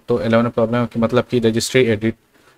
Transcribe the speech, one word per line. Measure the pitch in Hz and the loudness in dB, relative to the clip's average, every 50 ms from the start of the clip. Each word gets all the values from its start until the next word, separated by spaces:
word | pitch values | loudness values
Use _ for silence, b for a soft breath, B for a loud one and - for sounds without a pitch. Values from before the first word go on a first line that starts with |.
| - | -4
तो | - 120 110 | -4 -4 -2
इलेवन | 90 117 113 117 117 123 | 0 0 0 2 0 0
problem | - 120 113 110 120 123 120 | 0 -2 -2 0 0 -2 -2
की | 113 - 117 | -2 -2 -2
मतलब | 113 110 120 120 113 | -2 0 0 -2 -2
कि | - 123 123 | 0 -2 0
registry | 113 113 110 113 - - - 131 127 | 0 0 0 0 -2 0 0 2 2
edit, | 117 110 101 110 113 - - _ _ b b b b b | 2 0 0 -2 -4 -4 -6 _ _ b b b b b